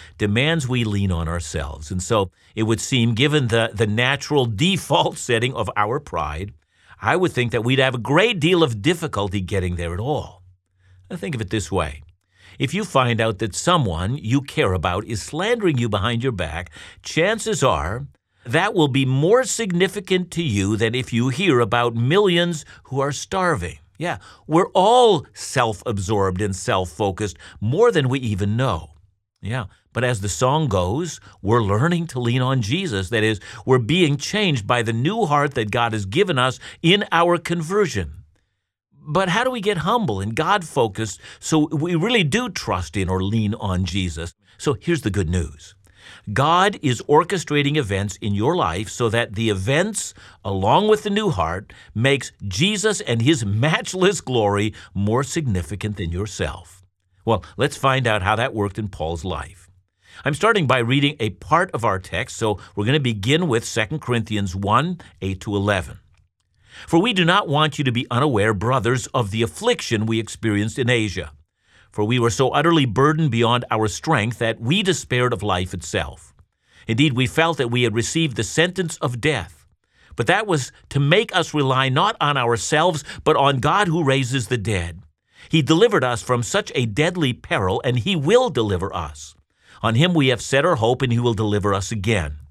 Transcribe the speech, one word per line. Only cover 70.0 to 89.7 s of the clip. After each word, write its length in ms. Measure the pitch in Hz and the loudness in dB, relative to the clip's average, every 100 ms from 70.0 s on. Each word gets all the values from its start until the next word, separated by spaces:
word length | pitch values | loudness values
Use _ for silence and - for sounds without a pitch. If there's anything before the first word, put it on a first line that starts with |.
we 160 | 110 113 | 0 -2
experienced 580 | 107 - 117 101 107 104 | -4 -4 -2 0 0 -2
in 120 | 123 | 0
Asia. 420 | 123 107 90 76 - _ _ _ _ _ | 2 0 -4 -10 -14 _ _ _ _ _
For 140 | - | -4
we 140 | 107 123 | 0 2
were 100 | 117 | 0
so 220 | 110 131 | 2 2
utterly 340 | 147 156 165 | 2 4 4
burdened 460 | 131 101 143 156 156 | 2 2 2 2 0
beyond 340 | 117 117 120 123 | 2 2 2 0
our 180 | 110 110 | 0 0
strength 500 | - - 151 110 120 | -2 0 0 0 -2
that 220 | 113 113 | -4 -2
we 220 | 113 190 | 0 0
despaired 500 | 190 175 - 123 123 | 0 -2 -2 0 0
of 100 | 110 | -2
life 300 | 101 92 90 | -2 -2 -2
itself. 640 | 90 - 98 73 - - _ _ _ _ _ - | -8 -6 -4 -6 -10 -20 _ _ _ _ _ -4
Indeed, 280 | 113 151 | 2 2
we 120 | 123 127 | 2 0
felt 300 | - 165 160 | 0 0 0
that 140 | 120 | 0
we 140 | 123 | 0
had 100 | 120 | 0
received 420 | 104 110 165 165 117 | 0 -2 0 -2 -2
the 80 | |
sentence 540 | 110 - 175 180 170 - | -2 0 0 0 -6 -4
of 240 | 117 120 | -6 -2
death. 440 | 143 135 80 - _ _ _ _ _ | -2 -2 -6 -14 _ _ _ _ _
But 120 | - 110 | -4 0
that 200 | 185 220 | 0 2
was 260 | 160 127 - - | -2 -2 -12 -6
to 100 | 139 | 0
make 340 | 143 185 226 | 2 4 2
us 200 | 185 165 | 0 0
rely 340 | 151 135 131 131 | 0 0 2 2
not 280 | 131 196 - | 2 0 0
on 160 | 147 143 | 0 0
ourselves, 640 | 120 117 - 151 175 156 - - | 0 0 0 2 2 0 -6 -4
but 120 | - 151 | 2 4
on 240 | 139 135 | 4 2
God 280 | 143 185 202 | 2 2 2
who 160 | 165 | 2
raises 440 | 143 135 123 135 113 | 2 2 0 -2 -2
the 100 | 123 | -4
dead. 420 | 98 101 85 85 - _ _ _ - | -2 -2 -4 -10 -20 _ _ _ -2
He 100 | 165 | 2
delivered 420 | 131 165 233 196 | 4 6 6 4
us 200 | 127 120 | 0 -2
from 200 | - 123 | 0 -2
such 300 | 113 196 208 | 0 -2 -2
a 120 | 147 120 | -2 -2
deadly 480 | 101 160 180 143 | 0 0 0 -2
peril, 480 | - - 160 92 113 | -2 -4 -2 0 0
and 140 | 135 123 | 0 -2
he 180 | 160 185 | 0 0
will 320 | 139 233 254 | 4 4 4
deliver 460 | 123 107 92 95 | 0 0 -2 -4
us. 400 | 95 78 76 - - _ _ _ | -6 -8 -12 -20 -20 _ _ _